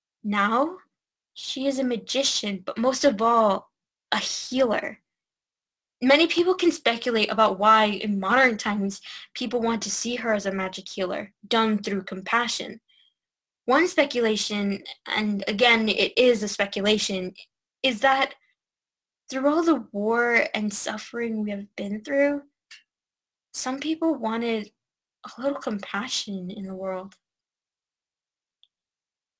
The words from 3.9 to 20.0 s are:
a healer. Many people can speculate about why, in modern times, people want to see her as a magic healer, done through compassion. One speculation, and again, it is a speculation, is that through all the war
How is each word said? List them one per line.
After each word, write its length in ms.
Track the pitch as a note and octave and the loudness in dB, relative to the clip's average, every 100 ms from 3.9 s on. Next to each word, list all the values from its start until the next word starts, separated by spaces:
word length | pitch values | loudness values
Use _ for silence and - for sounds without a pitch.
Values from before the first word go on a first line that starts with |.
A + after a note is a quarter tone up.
| _ - | _ -4
a 60 | A3 | -4
healer. 800 | - - - B3+ B3 - F#3+ A3 _ _ _ _ _ _ _ _ _ - | -4 -8 -4 0 2 0 -4 -10 _ _ _ _ _ _ _ _ _ 0
Many 260 | B3 C#4+ E4 | 4 6 6
people 280 | E4+ F4 F#4 | 2 2 2
can 160 | E4+ | 2
speculate 600 | - A3+ A#3 B3+ A3+ G#3 | 2 0 0 0 0 2
about 260 | G#3+ G#3+ F#3 | 2 2 4
why, 280 | G#3 A3 G#3+ | 6 6 4
in 340 | G3+ G#3+ G3 | 0 -2 -2
modern 380 | F#3+ B3 C4 G#3+ | 2 4 4 2
times, 440 | A3 G#3 G3 - - - - | -4 -2 -4 -6 -14 -18 -14
people 280 | - A#3+ A#3+ | -8 -6 -2
want 200 | A3+ A3+ | -2 -2
to 80 | A3+ | -4
see 240 | - A#3 A#3+ | -6 -4 -4
her 160 | A#3 | 0
as 120 | G#3 F#3+ | 0 -2
a 60 | |
magic 380 | F#3+ F#3+ F#3+ - | -4 -4 -8 -10
healer, 420 | - F3+ F#3 G#3 _ G3+ | -6 -6 -6 -10 _ 0
done 300 | A3+ A3 G#3 | 2 2 0
through 260 | G#3 G3 | -2 -4
compassion. 800 | F#3 F#3 G3 - - - - A3+ _ _ _ _ _ _ _ _ - | -6 -10 -2 -2 0 -6 -8 -14 _ _ _ _ _ _ _ _ 2
One 220 | C#4 F4 | 4 4
speculation, 960 | - C#4+ A#3+ A3 G#3 - G#3 G3+ G3 - - - | 2 0 2 0 0 -2 -2 -2 -4 -10 -14 -6
and 360 | G#3+ G#3+ G3+ - | -2 -2 -2 -2
again, 420 | G#3 A#3+ A3+ A3 | 2 4 4 2
it 280 | G3+ G3 - | 0 0 4
is 240 | B3+ A3+ | 4 4
a 60 | G#3 | 0
speculation, 880 | - G3 G3 G3+ G#3+ - F#3+ F#3 - - _ _ _ | -4 -4 0 2 2 0 -4 -8 -12 -20 _ _ _
is 160 | C4 G#3 | -2 2
that 360 | C4+ C4+ C4 - _ _ _ _ _ _ _ _ - | 2 4 0 -6 _ _ _ _ _ _ _ _ -10
through 200 | C4 C#4 | -2 2
all 140 | D#4+ | 2
the 220 | E4+ C4+ G#3 | 4 2 0
war 540 | G3+ | -4